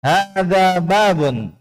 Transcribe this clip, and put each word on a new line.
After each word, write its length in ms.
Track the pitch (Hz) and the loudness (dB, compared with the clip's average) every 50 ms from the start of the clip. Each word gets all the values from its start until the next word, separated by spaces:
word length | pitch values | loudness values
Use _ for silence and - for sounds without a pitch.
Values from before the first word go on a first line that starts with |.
Hadza 800 | - 131 160 190 196 196 196 196 190 175 190 190 190 185 185 180 | -2 0 0 0 -2 -4 -4 -4 -2 0 2 2 2 2 0 -2
babun. 720 | 170 165 190 208 214 202 185 160 151 139 127 117 110 98 - _ | -2 0 2 2 2 2 2 0 0 -2 -2 -4 -8 -10 -14 _